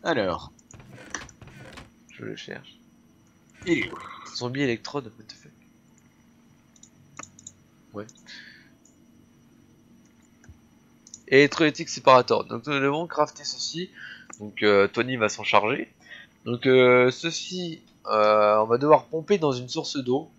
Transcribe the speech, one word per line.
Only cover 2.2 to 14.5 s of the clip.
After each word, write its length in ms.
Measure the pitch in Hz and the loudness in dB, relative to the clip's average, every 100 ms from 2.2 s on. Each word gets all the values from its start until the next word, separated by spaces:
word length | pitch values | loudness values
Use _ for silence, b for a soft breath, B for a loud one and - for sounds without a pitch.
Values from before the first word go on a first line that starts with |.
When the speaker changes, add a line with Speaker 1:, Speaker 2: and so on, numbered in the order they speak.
Speaker 2:
le 120 | 110 107 | -14 -14
cherche. 420 | - - - - _ _ _ _ _ _ _ _ | -14 -16 -18 -20 _ _ _ _ _ _ _ _
Speaker 1:
Il 140 | 185 151 | -4 -4
est 140 | 95 | -4
où ? 40 | - - - - - | -12 -16 -18 -16 -10
Speaker 2:
Zombie 260 | 123 131 | -8 -4
électrode, 440 | 139 117 - 143 117 - | -4 -4 -8 -12 -12 -20
what 60 | |
the 80 | - | -20
fuck. 200 | - 76 _ _ _ _ _ _ _ _ _ _ _ _ _ - _ _ - - - - _ _ _ _ | -20 -20 _ _ _ _ _ _ _ _ _ _ _ _ _ -20 _ _ -20 -20 -20 -20 _ _ _ _
Ouais. 120 | 104 107 _ - B B B B _ _ _ _ _ _ _ _ _ _ _ _ _ _ _ _ _ - - _ _ _ _ - - - | -16 -16 _ -20 B B B B _ _ _ _ _ _ _ _ _ _ _ _ _ _ _ _ _ -20 -20 _ _ _ _ -20 -20 2
Électrolytique 600 | 131 143 - 156 147 165 | 4 4 2 0 -2 -10
séparateur. 560 | - 135 127 123 107 | -2 6 6 4 -2
Donc 220 | - 117 123 | -2 -10 -6
nous 140 | 139 | -2
devons 260 | 139 151 170 | -2 -2 -6
crafter 380 | - 147 - | -4 -4 -4
ceci. 460 | 143 127 - 156 185 B B B B - | -14 -10 -10 -10 -12 B B B B -18
Donc, 220 | 104 | -16